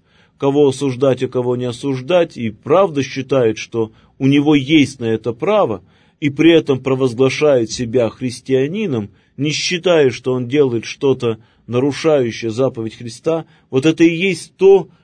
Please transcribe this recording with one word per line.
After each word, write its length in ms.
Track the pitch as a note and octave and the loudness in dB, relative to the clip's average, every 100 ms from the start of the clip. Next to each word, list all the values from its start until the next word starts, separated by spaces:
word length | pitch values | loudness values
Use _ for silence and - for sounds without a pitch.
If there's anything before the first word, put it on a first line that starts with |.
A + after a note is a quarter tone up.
| _ _ _ - | _ _ _ -4
кого 300 | C#3 C#3+ C#3+ | -2 2 2
осуждать 540 | C3+ C#3 B2 C#3 B2+ | 2 -4 0 0 0
и 60 | B2+ | -2
кого 280 | B2+ B2 B2 | -2 -2 -2
не 100 | B2 | -4
осуждать, 680 | A#2 C#3+ C3 B2+ F3+ E3+ - | -6 -6 -6 0 0 0 -4
и 140 | A2+ | -8
правда 520 | - - E3+ G3 C#3+ | -8 0 2 2 -2
считает, 560 | C3 C3+ C3 C3+ A#2 G#2+ | -4 -6 -2 0 0 -2
что 340 | - A#2 A2 _ _ - | -8 -6 -6 _ _ -2
у 80 | C3+ | 2
него 280 | C#3+ C#3+ | 4 4
есть 460 | D3 C3+ D#3+ B2+ - | 2 4 2 2 -2
на 60 | A2+ | -4
это 260 | A2 A#2+ | -4 -4
право, 500 | A#2 D#3+ G#3+ D3+ G2 _ _ _ - | -6 0 0 0 -4 _ _ _ -6
и 100 | D3 | -4
при 220 | C#3+ E3 | 2 4
этом 280 | E3 D3 C3 | 4 2 -2
провозглашает 880 | C3 C3+ C3 A2+ C3+ - D3+ C3 A2+ | -2 0 -2 2 0 2 2 2 0
себя 380 | - A2+ B2 A2 | -6 -2 0 -2
христианином, 1000 | - B2+ A#2 - C3 C#3+ G3+ G#3 A#2+ G2+ _ _ - | -4 -10 -8 -2 0 0 -4 -4 -4 -6 _ _ -6
не 140 | D3 | -6
считая, 600 | C#3 - F3+ F3+ E3 C3+ | -4 -4 -2 2 4 2
что 220 | A2+ C3 | 0 -4
он 160 | B2+ A#2+ | -4 -2
делает 360 | C#3+ C3+ A#2 | 0 2 0
что-то, 540 | - - C#3 C3 A#2 A2 _ _ - | -6 -4 0 0 -2 -6 _ _ -4
нарушающее 840 | B2 C#3+ B2+ D#3+ D3 A#2+ - A2+ | -2 -2 0 0 2 0 -4 -6
заповедь 460 | A2 C3 A2+ A2+ - | -2 -2 -2 -10 -10
Христа, 500 | A#2+ - D#3+ E3 - _ - | -16 -8 -4 -4 -6 _ -4
вот 160 | C3 D#3 | 0 0
это 180 | D#3+ | 2
и 100 | E3+ | 0
есть 400 | E3 F#3+ E3 - - | 0 -4 -4 -10 0
то, 320 | F#3+ G3 - _ | 4 4 2 _